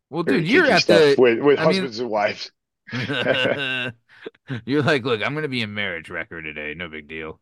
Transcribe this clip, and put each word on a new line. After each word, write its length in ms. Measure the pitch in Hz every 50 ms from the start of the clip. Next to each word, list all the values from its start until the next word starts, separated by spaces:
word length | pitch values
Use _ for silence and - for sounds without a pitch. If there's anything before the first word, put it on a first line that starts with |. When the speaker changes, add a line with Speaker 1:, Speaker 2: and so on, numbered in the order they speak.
| _ _
Speaker 1:
Well, 100 | 131 165 170
dude, 120 | 185 190
Speaker 2:
very 120 | 180 156 165
Speaker 1:
you're 160 | 254 370 330
Speaker 2:
kinky 100 | 269 208
Speaker 1:
at 60 | 170 -
Speaker 2:
stuff 160 | - 180 165
Speaker 1:
the, 160 | 156 143 139 123
Speaker 2:
with, 220 | 127 120 117 113
with 200 | 135 147 139 -
Speaker 1:
I 40 | 160
mean 100 | 160 190 190 185
Speaker 2:
husbands 160 | 131 110 110
and 100 | 123 117
wives. 400 | 104 107 104 107 101 - - - _ _ _ _ _ _ _ -
<laughs> 0 |
Speaker 1:
<laughs> 1000 | 120 123 123 131 143 127 117 127 131 131 127 127 127 143 139 131 131 127 123 123 117 _ _ _ - - - - - _ _ - 135 110 -
You're 180 | 117 135 151 135
like, 200 | 170 156 135 107
"Look, 180 | 135 120 104 104
I'm 80 | 117 143
gonna 140 | 156 156 143
be 160 | 127 123 113
a 40 | 104
marriage 420 | 104 104 101 98 87 82 80 92
wrecker 320 | 90 82 80 - 90 82
today. 320 | 78 78 76 76 76 76 76
No 140 | 85 90 82
big 180 | 76 78 76 73
deal." 320 | 78 80 80 80 80 -